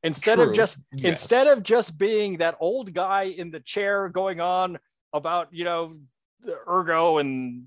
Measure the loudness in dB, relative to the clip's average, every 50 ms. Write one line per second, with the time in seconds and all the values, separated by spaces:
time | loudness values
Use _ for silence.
0 | -4 -4 -6 -2 0 2 4 6 4 4 4 2 2 0 0 -8 -16 _ -12 -2
1 | -2 0 0 0 0 2 4 4 6 6 6 4 4 2 2 2 2 -2 -2 -2
2 | 0 0 2 0 0 -2 -2 -2 -2 -2 -2 0 -2 -2 -2 -2 -6 -6 -4 -4
3 | -2 0 0 -2 -2 -2 -6 -10 -12 -12 -12 -14 -14 -8 -4 -2 0 0 0 0
4 | -2 -2 -4 -2 -2 -2 -2 -2 -2 0 0 0 0 -2 -4 -10 _ _ _ _
5 | _ _ -8 -6 -4 -2 -2 -2 -2 -4 -8 -6 -4 -4 -2 -4 -4 -6 -10 -20
6 | -20 _ _ _ _ _ _ _ _ -10 -10 -10 -6 -2 0 0 2 2 2 2
7 | 4 4 4 2 2 0 -4 -6 -6 -8 -10 -12 -16